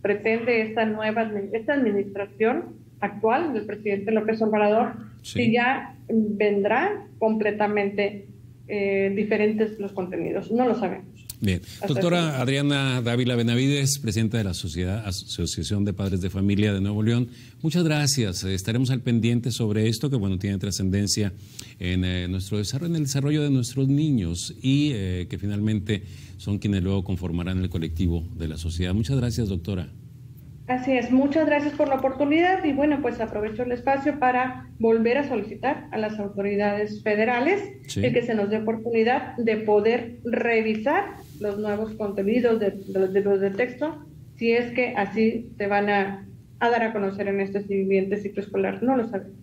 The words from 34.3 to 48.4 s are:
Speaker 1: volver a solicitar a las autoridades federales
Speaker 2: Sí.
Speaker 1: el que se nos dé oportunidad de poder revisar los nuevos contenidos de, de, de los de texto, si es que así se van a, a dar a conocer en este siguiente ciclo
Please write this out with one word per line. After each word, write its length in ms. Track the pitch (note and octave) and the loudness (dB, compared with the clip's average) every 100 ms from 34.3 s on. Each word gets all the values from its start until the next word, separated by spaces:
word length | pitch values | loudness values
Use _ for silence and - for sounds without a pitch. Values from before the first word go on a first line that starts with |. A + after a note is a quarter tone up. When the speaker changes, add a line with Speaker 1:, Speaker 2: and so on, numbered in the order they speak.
| B3 B3+ - - - | 2 0 -4 -14 0
Speaker 1:
volver 400 | A3+ A3+ A3+ C4 | 4 4 4 2
a 100 | C#4+ | 0
solicitar 600 | A#3 G#3 - B3+ D4+ - | -2 -4 -4 -2 -2 -6
a 60 | A3 | -4
las 220 | G#3+ G#3+ | -4 -4
autoridades 840 | G3+ G3 G3+ G3+ G#3 G#3 G#3 G#3 | -6 -4 -2 0 0 0 -4 -2
federales 580 | A3 G#3 A3 A#3+ C#4+ G4+ - - - | 0 2 2 2 2 2 -2 -12 -8
Speaker 2:
Sí. 180 | - A#3+ | 0 2
Speaker 1:
el 80 | |
que 100 | A#3+ | 2
se 120 | A#3 A3 | 2 0
nos 160 | G3+ | 0
dé 60 | A3 | 0
oportunidad 800 | A3 A3 A#3 A3+ A3 C#4 - - | -2 -4 0 2 4 2 -2 -2
de 200 | A3+ G#3+ | 0 0
poder 640 | G#3+ G#3 G#3+ A#3+ - - | 4 4 6 2 -2 -8
revisar 840 | A#3+ A3+ A#3 A#3 A3 G#3+ C#4 F4 - - - - | -2 0 2 2 2 0 2 2 0 -10 -16 -6
los 180 | G#3 G3+ | -6 -2
nuevos 360 | G#3+ G#3 A3 - | -2 -2 -4 -4
contenidos 640 | G#3 G3+ G3 B3 A#3 A3 | -4 0 2 4 4 2
de, 100 | G3+ | 0
de, 380 | G3 - F#3+ F#3+ | -2 -4 0 2
de 140 | G3 | 2
los 200 | G3+ G3 | 4 2
de 80 | G3 | 2
texto, 480 | G3 B3 - D4+ D#4 - - - - | 0 -2 -2 -6 -6 -16 -20 -20 -2
si 140 | A#3 | 2
es 200 | A#3 A#3+ - | 2 0 -2
que 140 | B3 - | -2 0
así 540 | G3 G3 A3 - - - | -2 2 2 2 -8 -6
se 80 | G3+ | 0
van 240 | G3+ G3+ | 2 2
a, 380 | G3+ F#3+ G3 - - - - | 2 0 -6 -14 -20 -20 -2
a 100 | A#3 | 2
dar 140 | A#3 | 2
a 100 | A3 | 0
conocer 340 | A3 G3 G3 G3 | 0 -4 -2 -2
en 120 | G3 | -2
este 240 | G3 G3 G3 | -2 -4 -2
siguiente 560 | G3 F#3+ G3 G3 G#3 | -2 2 2 2 -2
ciclo 220 | G3 G3 | -2 -6